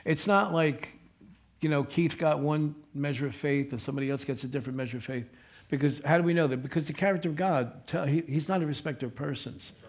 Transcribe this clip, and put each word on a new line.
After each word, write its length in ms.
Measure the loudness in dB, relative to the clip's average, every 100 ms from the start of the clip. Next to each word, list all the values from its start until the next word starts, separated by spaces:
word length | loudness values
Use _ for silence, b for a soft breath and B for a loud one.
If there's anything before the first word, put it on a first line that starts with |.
| 0
It's 200 | 0 4
not 280 | 4 4
like, 440 | 4 2 0 -8 -16 -20 _ -20 -20 _ _
you 80 | 2
know, 140 | 2
Keith 340 | 2 2 0 2
got 220 | 2 4
one 360 | 2 2 0 -4 -10 -4
measure 320 | -2 -2 -4
of 80 | -2
faith 360 | 0 0 0
and 80 | -4
somebody 280 | -4 -4 -2
else 160 | -2 -4
gets 180 | -6
a 40 | -4
different 280 | -6 -4 -6
measure 220 | -6 -6
of 60 |
faith. 260 | -6 -6 -8 b b b -4
Because 320 | 0 2 0
how 140 | 2 4
do 60 |
we 100 | 4
know 140 | 4 2
that? 100 | 0
Because 300 | -2 -2 -2
the 60 |
character 360 | 0 0 2 -2
of 60 | 0
God, 500 | 2 2 0 -6 -6
tell, 200 | -2 2
he, 160 | 0
he's 280 | 0 -2 0
not 140 | 0
a 20 | 0
respecter 400 | -2 -4 -4 -6
of 100 | -6
persons. 560 | -6 -6 -8 -12 -16 -18